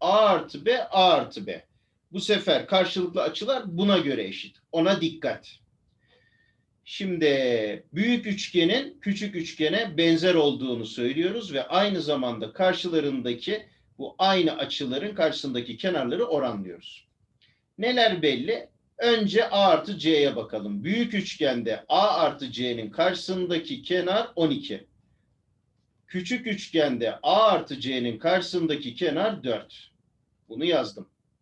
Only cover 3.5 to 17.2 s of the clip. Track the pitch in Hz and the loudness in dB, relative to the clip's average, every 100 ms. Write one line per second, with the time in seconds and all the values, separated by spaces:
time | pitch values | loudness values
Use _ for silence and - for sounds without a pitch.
3.5 | 254 202 165 202 185 139 120 95 - - | -4 -4 0 2 2 2 -2 -6 -10 -16
4.5 | _ _ 165 180 196 165 160 131 - - | _ _ 0 2 2 -2 -4 -6 -6 -12
5.5 | - _ _ _ _ _ _ _ _ _ | -20 _ _ _ _ _ _ _ _ _
6.5 | _ _ _ - - 190 170 151 135 127 | _ _ _ -16 -8 -4 2 2 4 2
7.5 | 113 107 104 - 151 233 240 214 196 - | 2 0 -6 -6 -2 0 0 0 -6 -2
8.5 | 175 170 247 277 - 202 - 208 175 165 | 2 4 2 -2 -6 -4 -4 -4 -6 -6
9.5 | - 156 202 208 156 165 165 180 165 143 | -2 0 0 0 2 4 4 4 6 4
10.5 | 123 131 117 107 - 123 147 180 233 190 | 2 -4 -4 -6 -4 -2 0 -2 -2 -6
11.5 | 139 107 175 208 180 147 139 123 113 110 | -6 0 2 2 0 -2 -2 -2 -4 -6
12.5 | - 185 - 180 160 143 135 120 120 - | 0 2 2 0 0 0 -2 -4 -4 -4
13.5 | 214 - _ _ - 131 - 190 190 160 | -6 -6 _ _ -14 -12 0 2 4 2
14.5 | 131 139 - 131 135 208 190 160 - 139 | 0 -6 -6 -6 -4 -4 0 0 0 -4
15.5 | 123 120 110 185 160 123 175 240 147 127 | -6 -6 -6 -2 -2 -2 -2 -2 0 -2
16.5 | 104 92 85 - - _ _ | -4 -10 -14 -18 -20 _ _